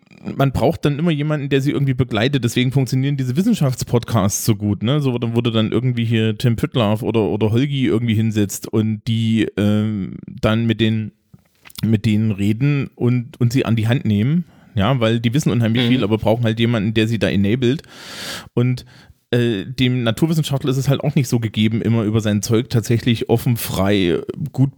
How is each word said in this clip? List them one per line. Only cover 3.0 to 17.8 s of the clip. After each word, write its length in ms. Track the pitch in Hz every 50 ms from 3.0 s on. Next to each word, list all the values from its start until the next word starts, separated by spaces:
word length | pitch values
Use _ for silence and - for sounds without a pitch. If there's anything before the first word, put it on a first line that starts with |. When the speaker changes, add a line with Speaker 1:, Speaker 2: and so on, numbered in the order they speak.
| 135 143 147 135
Speaker 1:
diese 180 | 131 127 123
Wissenschaftspodcasts 1080 | 147 190 247 226 - 151 135 123 - - - - 120 110 - 107 113 92 101 - - -
so 80 | - 110
gut, 260 | 98 104 104 104 92 101
ne? 200 | 113 139 151 143
So 100 | 135 120
wurde, 220 | 120 123 117 117
wurde 160 | 117 120 120
dann 220 | 113 113 110 107 -
irgendwie 320 | 110 123 131 123 117 117
hier 320 | 113 117 110 110 110 110 107
Tim 180 | - 123 117
Püttlaff 460 | 107 - - - 131 113 101 110 107 107
oder, 180 | 92 110 113 104
oder 260 | 78 85 104 113 107
Holgi 340 | 107 117 139 147 139 135 131
irgendwie 280 | 101 82 113 117 120 107
hinsetzt 540 | 107 110 113 104 107 104 95 - - - -
und 340 | - 113 110 110 110 104 - -
die, 400 | 113 113 113 110 110 110 98 - - -
ähm, 580 | 104 104 104 107 107 110 107 101 92 - - - -
dann 380 | - - - - 110 110 113 117
mit 160 | 113 110 107
den, 320 | 113 110 110 110 107 101 - _ _ _ - - _ _ _ _ _ - - - -
mit 220 | 107 110 104 -
denen 240 | 117 104 104 110 110
reden 580 | 107 95 101 104 107 110 131 147 147 139 127 - -
und, 440 | - 123 120 123 123 117 120 - -
und 120 | 127 120 120
sie 140 | 135 -
an 100 | - 117
die 120 | 117 107 113
Hand 180 | 120 143 -
nehmen. 380 | 107 104 101 107 131 156 180 170 - - - - - -
Ja, 240 | 107 95 113 139 127
weil 200 | 113 110 117 120
die 140 | 117 120 113
wissen 160 | 147 156 -
unheimlich 340 | - 120 117 110 113 120 123
Speaker 2:
Mhm. 40 | 117
Speaker 1:
viel, 160 | 123 123 117
aber 120 | 98 110
brauchen 280 | 107 - 104 110 120 120
halt 140 | 110 113 110
jemanden, 360 | 117 117 120 113 92 113 110
der 120 | 113 110
sie 120 | 113 117 104
da 100 | 98 90
enabled. 540 | 69 98 101 98 110 135 127 117 135 165